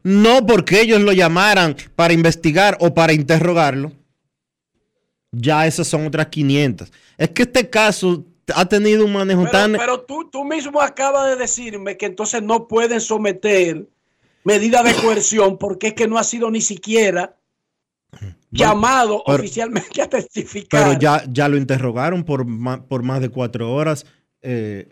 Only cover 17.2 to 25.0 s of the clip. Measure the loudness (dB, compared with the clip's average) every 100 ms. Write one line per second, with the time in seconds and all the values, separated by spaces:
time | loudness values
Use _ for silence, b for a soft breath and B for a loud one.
17.2 | -6 _ _ _ _ _ _ _ _ -18
18.2 | -18 -18 _ 0 2 2 2 2 2 0
19.2 | 0 0 -2 -6 -6 -6 -6 -6 -4 -4
20.2 | -6 -10 -10 -12 -4 2 2 2 2 0
21.2 | -2 -2 0 0 0 -2 -2 -2 -2 -2
22.2 | -4 -4 -4 -6 -6 -8 -6 -6 -4 -4
23.2 | -4 -4 -6 -6 -6 -2 -2 -4 b b
24.2 | b _ -8 -6 -6 -10 -14 -12